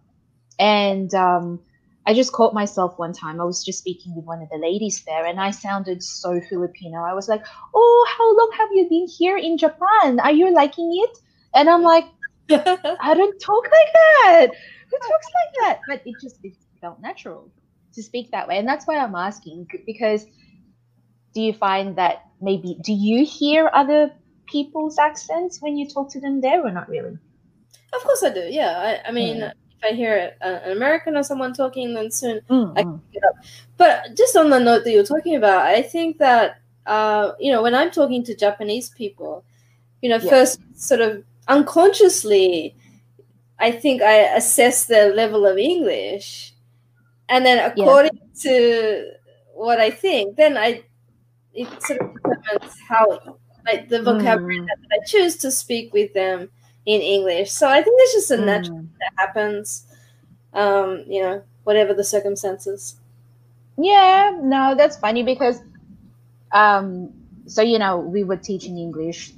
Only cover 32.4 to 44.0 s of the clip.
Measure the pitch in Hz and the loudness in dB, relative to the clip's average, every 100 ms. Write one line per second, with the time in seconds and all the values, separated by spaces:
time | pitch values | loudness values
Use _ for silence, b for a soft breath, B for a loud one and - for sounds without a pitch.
32.4 | - 254 196 - 180 160 _ - - - | -2 0 0 -2 -4 -6 _ -2 -2 -2
33.4 | B B B - 349 - - - 494 359 | B B B 4 4 4 -4 0 2 4
34.4 | 311 254 240 233 233 214 202 302 330 294 | 4 4 4 2 4 2 2 -2 -2 0
35.4 | 208 185 147 214 - 330 330 311 269 233 | 2 4 2 0 0 -4 -6 0 2 4
36.4 | 208 - _ _ - 214 214 208 208 - | 2 -4 _ _ -4 -2 0 0 -2 -4
37.4 | 277 240 233 247 339 330 277 247 240 208 | -2 0 2 0 0 0 0 -2 -6 -2
38.4 | 202 208 208 233 247 - 208 - 156 156 | -2 -2 -6 -8 -10 -12 -14 -12 -14 -16
39.4 | _ _ _ _ _ - 247 226 185 262 | _ _ _ _ _ -8 -2 0 4 4
40.4 | 254 - _ - - 240 226 208 - _ | 4 0 _ -12 -2 0 0 -4 -16 _
41.4 | - 285 285 330 381 - 381 - 214 202 | 0 0 2 4 4 6 2 2 0 2
42.4 | 185 170 - _ b b b _ _ _ | 2 0 -6 _ b b b _ _ _
43.4 | _ - 233 233 294 254 | _ -4 -4 -2 -2 2